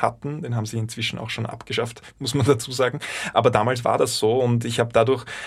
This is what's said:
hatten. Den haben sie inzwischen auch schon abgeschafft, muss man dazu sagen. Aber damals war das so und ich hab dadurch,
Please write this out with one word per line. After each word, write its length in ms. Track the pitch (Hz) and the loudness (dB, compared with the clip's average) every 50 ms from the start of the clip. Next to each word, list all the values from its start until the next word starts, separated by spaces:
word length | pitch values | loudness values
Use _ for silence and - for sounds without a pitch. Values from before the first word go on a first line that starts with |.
hatten. 400 | 120 117 117 - - 143 147 156 | -2 -2 -2 -2 -8 -8 -8 -8
Den 140 | - 127 117 | -6 -4 -4
haben 100 | 117 107 | -4 -4
sie 140 | 107 - 117 | -4 -4 -4
inzwischen 400 | 110 110 - 113 113 - - - | -6 -6 -6 -6 -6 -6 -4 -6
auch 100 | 113 113 | -8 -8
schon 160 | - - 110 | -6 -6 -6
abgeschafft, 560 | - - - - - 110 117 117 120 - - - - - | -6 -6 -10 -8 -6 -2 -2 -2 -4 -6 -14 -20 -20 -12
muss 160 | - 135 123 - | -8 -6 -2 0
man 140 | 143 127 | 2 4
dazu 240 | 143 139 117 - - | 4 4 2 2 -6
sagen. 260 | 127 123 127 123 123 147 - - - - - - | 0 0 0 0 0 -4 -8 -8 -8 -6 -6 -2
Aber 200 | - - 113 123 | 0 4 4 4
damals 340 | - 107 107 120 127 120 120 | 4 4 2 2 0 0 0
war 140 | 110 110 135 | 0 2 2
das 180 | 139 120 - | 2 2 0
so 220 | - - 110 117 131 | 0 2 2 4 4
und 260 | 123 120 120 117 117 | 2 2 2 0 0
ich 140 | 123 117 127 | -2 0 0
hab 120 | 120 117 | 0 2
dadurch, 320 | - 113 117 123 131 120 - - - - - | 4 4 4 4 2 -2 -2 -10 -12 -12 -12